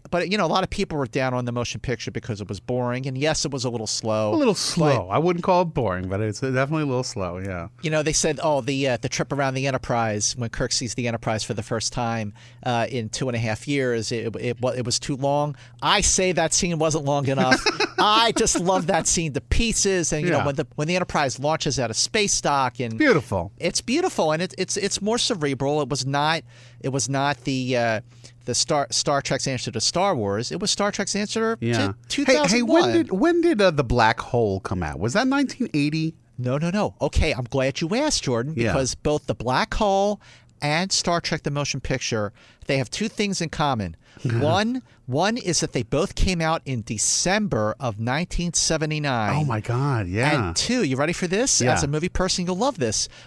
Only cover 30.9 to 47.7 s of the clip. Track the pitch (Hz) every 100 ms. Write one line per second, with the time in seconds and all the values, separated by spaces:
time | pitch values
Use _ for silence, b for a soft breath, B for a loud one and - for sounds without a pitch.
30.9 | - 196 196 208 220 220 226 117 117 285
31.9 | - - - 277 302 285 240 240 330 349
32.9 | 339 - 185 320 349 339 240 190 147 120
33.9 | 120 110 117 - 120 110 95 - 95 80
34.9 | 69 107 170 254 277 277 - 247 147 147
35.9 | 160 160 - _ - 123 139 170 202 160
36.9 | - - - 160 120 120 139 131 - 160
37.9 | 226 302 - - 117 135 156 117 95 127
38.9 | - 147 151 - 110 117 131 214 - 208
39.9 | 196 202 202 B B B - 147 156 190
40.9 | - - 170 - 160 151 143 143 139 -
41.9 | 147 - 110 101 b b b - 135 131
42.9 | - 214 - 208 190 160 - 147 123 92
43.9 | 82 B B 127 117 143 180 220 254 b
44.9 | b - 131 196 240 - 156 160 143 113
45.9 | 139 196 - 190 175 160 160 - 123 104
46.9 | 104 - - 175 208 208 120 107